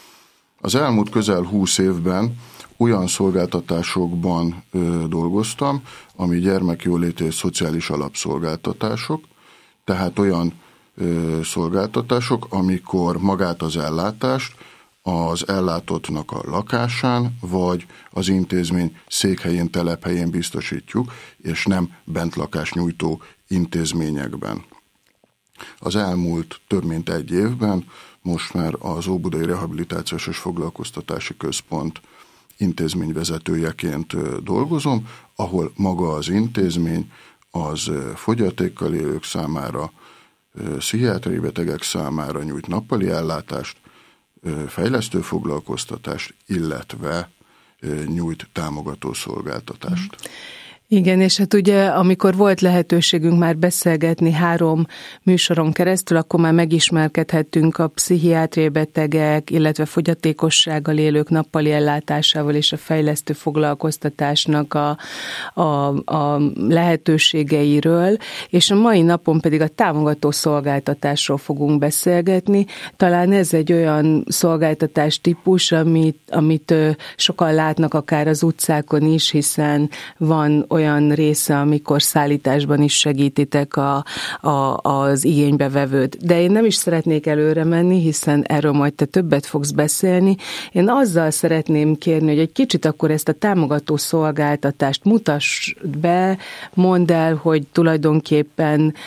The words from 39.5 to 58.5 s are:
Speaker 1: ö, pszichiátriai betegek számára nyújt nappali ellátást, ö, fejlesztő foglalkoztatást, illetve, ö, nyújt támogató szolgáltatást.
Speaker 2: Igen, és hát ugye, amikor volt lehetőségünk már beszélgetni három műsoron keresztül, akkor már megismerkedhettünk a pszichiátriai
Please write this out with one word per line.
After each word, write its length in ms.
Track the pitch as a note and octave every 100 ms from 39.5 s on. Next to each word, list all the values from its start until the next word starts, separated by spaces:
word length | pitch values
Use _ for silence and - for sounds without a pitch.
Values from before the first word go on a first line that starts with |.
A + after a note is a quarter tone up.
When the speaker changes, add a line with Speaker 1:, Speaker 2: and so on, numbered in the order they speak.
| D#2 B1+ C2 D#2 - - - _ _ _
Speaker 1:
ö, 240 | - G#2 D2
pszichiátriai 640 | - A2 B2 F#2 - -
betegek 420 | E2 - E2+ D2
számára 640 | - F#2 D2 D#2 C#2 D2
nyújt 240 | D#2 C#2+ -
nappali 420 | A#2 A2+ A#2+ F#2
ellátást, 680 | E2+ E2 D#2 - C#2+ C#2 - _ _ _ _ _ _
ö, 220 | E2+ D2+ D2
fejlesztő 540 | - G2 C3 A#2 F2+
foglalkoztatást, 1120 | E2 F2 D#2+ D2 - - - - - C#2+ - - -
illetve, 840 | F#2 D#2+ C#2 - B1+ D#2 E2+ F2 _ _ _ _ _
ö, 240 | - D2+ D#2
nyújt 440 | E2+ E2 D#2+ -
támogató 600 | - D#2 D2 D2+ C#2+ C2+
szolgáltatást. 1000 | - - - - - A#2+ - - F3+ G3 - - - - - - - _
Speaker 2:
Igen, 320 | G#3 F3+ F#3
és 160 | F#3+ -
hát 160 | G3
ugye, 320 | G#3 F#3+ G3 G3
amikor 500 | D#3 F3+ F#3 G3 F#3
volt 260 | G3+ F#3+
lehetőségünk 800 | F3+ F3+ E3+ F3 E3 F3 E3 E3+
már 180 | E3+ D#3+
beszélgetni 720 | F3+ - F3 D#3+ E3 E3 E3
három 540 | D#3 F3 E3+ E3 D#3+ D#3+ - - -
műsoron 480 | - F3+ - E3 D#3
keresztül, 460 | D3 F3+ F#3 - E3
akkor 220 | D#3+ E3+
már 140 | E3
megismerkedhettünk 1200 | E3 E3+ E3 - E3 D#3 D#3+ D#3+ E3 D#3 E3 D#3+ D#3+
a 100 | D#3+
pszichiátriai 840 | - - F3+ E3+ E3 D#3+